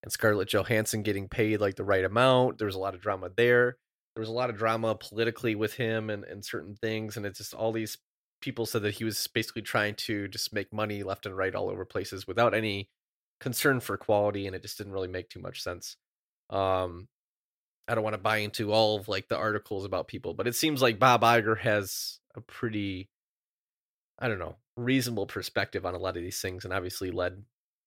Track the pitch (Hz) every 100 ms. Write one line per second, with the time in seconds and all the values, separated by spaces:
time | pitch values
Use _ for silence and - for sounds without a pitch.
0 | - - 110 104 98 101 95 110 107 110
1 | 104 98 95 - 107 104 101 95 101 95
2 | 92 113 131 127 127 - 104 95 95 90
3 | 107 95 92 95 120 123 123 123 _ _
4 | _ 110 110 120 123 104 113 113 113 107
5 | - 104 117 113 120 104 107 - 113 113
6 | 110 101 - 101 - 101 87 104 113 110
7 | 110 110 101 101 107 - 113 113 107 -
8 | _ _ _ - 131 117 110 110 104 101
9 | 110 101 - 117 - 113 101 113 104 101
10 | - 104 98 107 - 107 98 107 107 101
11 | 95 98 101 95 95 98 98 95 90 98
12 | 95 95 - 113 117 110 110 98 98 _
13 | _ _ _ - 135 117 147 127 - 98
14 | - 104 104 101 98 92 - - 101 95
15 | 90 90 - 92 90 - 92 87 - -
16 | _ _ _ _ - 98 95 92 90 87
17 | - _ _ _ _ _ _ _ - 113
18 | 107 107 107 107 104 - 104 110 107 104
19 | 104 98 - 98 107 104 - 98 98 90
20 | - 131 - 92 117 120 160 135 127 104
21 | 127 117 117 117 107 107 120 104 95 -
22 | - - _ 117 - - 117 107 98 92
23 | 98 _ _ _ _ _ _ _ _ _
24 | _ - 127 95 82 - _ - 120 135
25 | 120 107 98 101 - - 101 95 90 90
26 | 95 87 92 - 95 90 92 95 92 -
27 | 92 92 90 92 - _ _ _